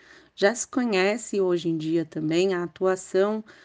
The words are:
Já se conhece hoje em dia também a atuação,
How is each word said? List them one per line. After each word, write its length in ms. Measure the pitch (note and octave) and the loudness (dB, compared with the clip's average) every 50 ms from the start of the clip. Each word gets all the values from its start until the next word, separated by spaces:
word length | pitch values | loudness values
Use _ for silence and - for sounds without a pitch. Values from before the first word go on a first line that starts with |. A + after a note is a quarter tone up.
| - - - - - _ _ | -20 -20 -20 -20 -20 _ _
Já 180 | - F#3+ G3+ A#3+ | 0 2 2 2
se 140 | A#3+ - | 0 -6
conhece 760 | - - C4 B3 A#3+ G#3 F#3 F#3 G3 G#3 A#3+ - - - G3+ | -6 -4 -2 0 0 2 2 2 2 0 -2 -4 -4 -2 0
hoje 280 | F#3+ F3+ F3 F3 E3+ E3+ | 2 2 0 0 0 -2
em 80 | E3 | -2
dia 280 | D#3+ D#3 D#3+ D#3+ E3+ D#3+ | -2 -2 -2 0 -2 -2
também 480 | D#3+ - D#3+ D#3 D#3 D#3+ E3+ F#3 G3 F#3+ | -2 -6 -4 -2 0 2 2 2 2 0
a 120 | F3 F3 | -2 -4
atuação, 800 | E3 - - F#3+ F#3+ F#3 F#3 - - - F#3+ G3 G#3 G#3+ A3 G#3+ - - - - | -6 -6 -2 0 0 0 0 -4 -2 0 2 2 2 0 -4 -6 -10 -18 -20 -20